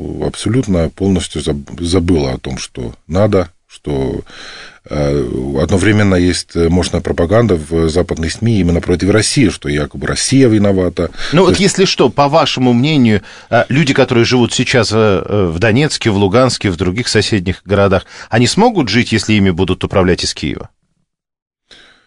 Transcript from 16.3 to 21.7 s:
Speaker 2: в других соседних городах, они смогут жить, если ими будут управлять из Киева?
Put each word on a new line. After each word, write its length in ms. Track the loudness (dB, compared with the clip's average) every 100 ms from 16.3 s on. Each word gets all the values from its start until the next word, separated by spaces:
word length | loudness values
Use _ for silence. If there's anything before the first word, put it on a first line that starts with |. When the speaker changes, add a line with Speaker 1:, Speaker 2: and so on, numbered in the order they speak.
| 2 2 0 -4
Speaker 2:
в 60 | -2
других 320 | -2 -4 -2
соседних 540 | -2 0 -2 -2 -6
городах, 420 | -2 2 2 0 -4 -18 -4
они 180 | 0 0
смогут 420 | 2 2 2 -2
жить, 220 | 0 0
если 220 | -2 0
ими 180 | 2 2
будут 320 | 0 -2 -2
управлять 400 | -2 0 2 0
из 120 | -4
Киева? 360 | -6 -8 -8 -14 _ _ _ _ _ _ _ _ _ _